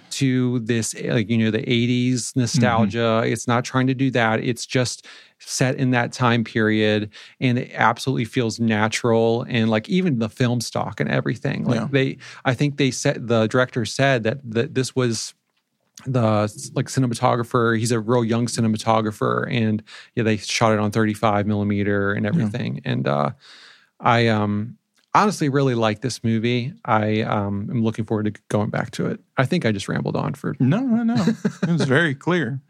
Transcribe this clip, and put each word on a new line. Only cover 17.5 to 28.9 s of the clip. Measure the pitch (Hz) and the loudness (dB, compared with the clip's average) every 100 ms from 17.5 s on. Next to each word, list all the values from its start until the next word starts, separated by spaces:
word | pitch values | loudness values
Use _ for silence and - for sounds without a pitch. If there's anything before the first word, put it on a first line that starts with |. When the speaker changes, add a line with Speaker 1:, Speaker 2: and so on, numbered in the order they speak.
| 127 117 113 | 0 2 2
Speaker 1:
He's | 117 | 0
a | 120 | 0
real | 104 123 113 | 2 2 2
young | 117 117 | 0 0
cinematographer, | - 113 107 - 110 107 107 123 120 127 | 0 0 0 2 2 0 -2 -2 0 -2
and, | 131 110 107 - - - - | 0 0 0 -6 -20 -10 -2
yeah, | |
they | 110 104 | 0 -2
shot | - - 113 | -2 0 2
it | 107 | 2
on | 107 | 0
thirty-five | 113 107 104 117 104 101 | 0 0 0 0 0 0
millimeter | 104 101 101 101 101 98 | 0 0 0 0 0 0
and | 104 107 | -2 0
Speaker 2:
Yeah. | |
Speaker 1:
everything. | 107 107 104 117 139 139 | 0 0 -2 -6 -6 -4
And, | 127 131 | -2 0
uh, | 71 71 - - - - - _ _ | 0 -2 -4 -16 -20 -20 -20 _ _
I, | - 117 117 | 0 2 2
um, | 107 104 104 113 - _ _ _ 160 | 2 0 -2 -6 -10 _ _ _ 2
honestly | 202 - 151 | 2 0 0
really | 139 135 117 | 2 2 2
like | 110 107 | 0 0
this | 127 - | -4 -4
movie. | 117 113 117 123 123 190 - | 0 0 2 0 -2 -8 0
I, | 110 107 107 | 0 2 0
um, | 120 107 101 101 107 | 0 -2 -2 -4 -4
am | 120 | -2
looking | 110 107 | -2 -2
forward | 110 110 107 | -4 -2 -2
to | 98 _ | -6 _
going | 107 104 | -2 -2
back | - - | -4 -6